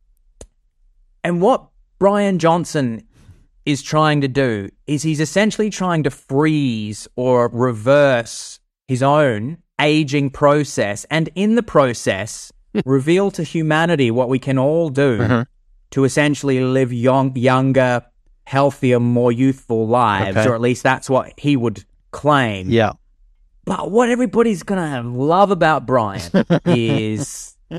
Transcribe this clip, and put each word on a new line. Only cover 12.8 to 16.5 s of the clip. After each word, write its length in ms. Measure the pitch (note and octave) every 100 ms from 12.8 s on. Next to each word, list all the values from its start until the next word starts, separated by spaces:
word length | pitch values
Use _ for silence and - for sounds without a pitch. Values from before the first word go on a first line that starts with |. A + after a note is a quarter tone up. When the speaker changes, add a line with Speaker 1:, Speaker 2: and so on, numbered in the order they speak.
| B2+
Speaker 1:
reveal 440 | C3+ C#3+ F3+ G3+
to 120 | F#3+
humanity 640 | D#3 E3+ D#3 D#3 E3+ D#3 A#2+
what 200 | A#2 B2
we 100 | C3
can 180 | C3+ C3
all 320 | C3+ E3 D#3+
do 280 | C3 C#3+ A2
Speaker 2:
Mm-hmm. 220 | A2+ A#2+ B2 _ _ _ _
Speaker 1:
to 120 | C3+ C3+
essentially 560 | D3+ D3 C#3 C#3